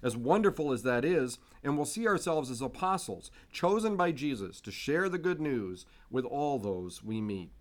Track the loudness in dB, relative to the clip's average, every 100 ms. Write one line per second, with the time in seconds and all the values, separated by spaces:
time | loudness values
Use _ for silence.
0 | -2 0 4 6 6 2 0 0 2 2
1 | 4 2 2 -4 -16 -8 -2 0 0 0
2 | 2 2 2 0 -2 -4 -6 -2 -2 0
3 | -2 -10 -12 -20 -16 -2 2 2 2 2
4 | 2 2 -2 -2 -6 -10 -12 -6 0 2
5 | 2 0 0 0 0 -2 -2 -6 -14 -20
6 | -6 -4 -2 -2 0 0 0 -2 -4 -10
7 | -6 -4 -2 -4 -8 -16